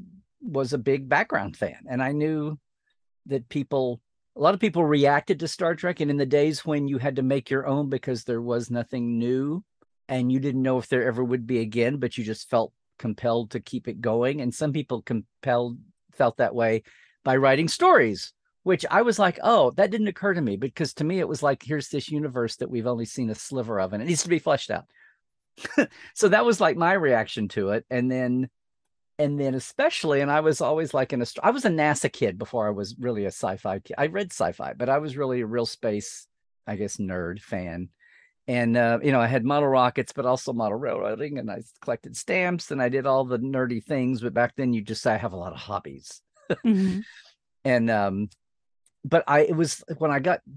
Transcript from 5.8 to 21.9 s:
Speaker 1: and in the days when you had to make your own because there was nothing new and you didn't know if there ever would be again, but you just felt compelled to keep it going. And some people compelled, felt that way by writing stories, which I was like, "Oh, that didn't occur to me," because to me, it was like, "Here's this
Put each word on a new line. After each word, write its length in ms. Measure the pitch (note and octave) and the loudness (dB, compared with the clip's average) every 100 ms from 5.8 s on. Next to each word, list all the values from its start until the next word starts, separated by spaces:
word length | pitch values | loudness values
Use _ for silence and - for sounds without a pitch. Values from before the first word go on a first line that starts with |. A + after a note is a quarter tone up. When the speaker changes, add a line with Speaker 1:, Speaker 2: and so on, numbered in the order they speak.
| F3+ F3 | -4 -2
Speaker 1:
and 100 | D3 | 0
in 60 | C#3+ | 0
the 100 | C3+ | 2
days 380 | C#3+ D3+ C#3+ E3 | 4 2 0 -2
when 220 | D3 C#3 | -2 0
you 100 | C3+ | -2
had 180 | C#3 C3+ | -2 0
to 60 | |
make 260 | C3 C#3 - | 0 0 0
your 180 | C3+ C#3 | -2 0
own 220 | C#3 C#3+ | 0 0
because 360 | C3+ - A#2+ | -4 -4 -6
there 180 | - A#2 | -4 -4
was 280 | A#2+ A#2+ A#2+ | -2 -2 -2
nothing 480 | A#2+ A#2 B2+ A#2+ A#2 | -4 -4 -4 -2 0
new 440 | A#2+ B2+ C#3+ E3+ - _ _ _ - | 0 0 -2 -4 -8 _ _ _ -6
and 240 | C3 B2 | -2 0
you 80 | C3 | 0
didn't 220 | C#3 C3 | 0 0
know 160 | C3 B2+ | 0 0
if 100 | - | 0
there 180 | B2+ B2 | 0 2
ever 160 | A#2 | 0
would 240 | B2 B2+ A2+ | 0 -2 -2
be 140 | B2 | -2
again, 380 | A2+ A2+ A#2 C#3+ | 0 0 0 0
but 200 | B2 - | -4 -4
you 60 | |
just 260 | A2 A2 - | -6 -6 -2
felt 220 | A#2+ A2 _ _ _ | 0 0 _ _ _
compelled 540 | A#2 G#2 A#2+ A#2 G#2+ | -8 -2 0 0 -2
to 80 | A#2+ | -8
keep 260 | - B2 - | -8 -10 -8
it 120 | - | -6
going. 400 | A#2 A#2 B2 D3 | 0 2 2 0
And 120 | B2 | -4
some 200 | - D3+ | -2 -2
people 280 | D3 C#3 A#2+ | -2 -4 -6
compelled, 760 | - A#2 - _ C3 A#2+ A#2+ A#2+ - _ _ | -4 -4 -6 _ 0 0 0 -6 -16 _ _
felt 240 | - B2 - | 0 0 2
that 160 | A#2+ | 0
way 280 | A#2+ A2+ A2 - - _ _ | 2 2 2 -2 -20 _ _
by 120 | C3 C3 | 0 4
writing 320 | C3+ C3+ E3 | 6 4 2
stories, 640 | - F#4 C#4+ A#2 F#2+ - _ _ _ | 4 6 8 6 0 -8 _ _ _
which 200 | F#3 F#3 - | 0 0 2
I 120 | F#3 | 2
was 160 | A#3+ G#3+ | 2 4
like, 200 | F#3+ - | 2 2
"Oh, 280 | - A3+ B2+ | 4 4 4
that 180 | - G3 | 4 2
didn't 180 | G#3+ G#3 | 2 -2
occur 260 | - G3+ | -2 -2
to 60 | F3 | 0
me," 140 | B2+ G2+ | 0 -2
because 360 | C3 - D3 | -4 -4 -6
to 100 | - | -4
me, 140 | D#3 F#3+ | -2 0
it 100 | D#3+ | -2
was 140 | D3+ | 0
like, 200 | D3 C3+ | 0 0
"Here's 260 | A#2+ D3+ | -2 -6
this 220 | - | -4